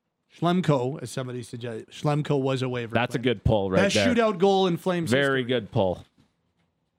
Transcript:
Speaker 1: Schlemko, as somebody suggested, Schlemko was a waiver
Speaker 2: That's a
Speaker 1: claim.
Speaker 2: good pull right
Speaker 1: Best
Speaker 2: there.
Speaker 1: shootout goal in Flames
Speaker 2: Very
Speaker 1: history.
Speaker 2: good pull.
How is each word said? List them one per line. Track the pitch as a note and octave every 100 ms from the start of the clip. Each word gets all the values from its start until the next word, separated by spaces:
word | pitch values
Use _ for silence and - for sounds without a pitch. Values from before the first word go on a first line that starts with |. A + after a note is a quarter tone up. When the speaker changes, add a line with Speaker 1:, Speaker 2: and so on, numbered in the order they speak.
| _ _ _ -
Speaker 1:
Schlemko, | E3 F3+ D#3+ C#3+ B2 D3+
as | A#2
somebody | - B2+ B2
suggested, | A#2 A#2+ A#2+ A2+ A2
Schlemko | - D3+ D3 C#3+ D3
was | C3+ C3+
a | B2+
waiver | B2 A#2
Speaker 2:
That's | A2+ B2
a | C3+
Speaker 1:
claim. |
Speaker 2:
good | A#2+ G#2+
pull | - A2 G2
right | F#2+
Speaker 1:
Best | G3+ G#2
Speaker 2:
there. | G2+
Speaker 1:
shootout | A#3 A3 F#3
goal | G3 G3 F#3+
in | E3
Flames | F#3+ F3 D#3+
Speaker 2:
Very | B2+ C#3 C3
Speaker 1:
history. |
Speaker 2:
good | A#2+ B2 G2
pull. | A#2+ F#2 F2 - _ _ _ _ _ _ _ _